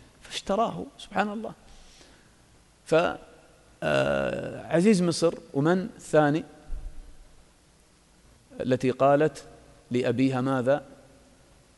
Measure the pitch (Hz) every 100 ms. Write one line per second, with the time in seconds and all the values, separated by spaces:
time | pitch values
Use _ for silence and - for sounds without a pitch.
0 | - _ - - - 196 - 165 269 -
1 | - - 208 214 214 - - - - -
2 | - - _ _ _ _ _ _ - 160
3 | 170 - - - - _ _ - 78 69
4 | 71 67 64 62 - - 107 160 208 185
5 | 175 - 170 170 - 139 156 185 - -
6 | - 156 147 156 - - - - - -
7 | - - - - - _ _ _ _ _
8 | _ _ _ _ _ 254 127 127 127 -
9 | 135 143 156 - - - - - - 120
10 | 123 117 135 127 131 131 120 143 - -
11 | - - - - _ _ _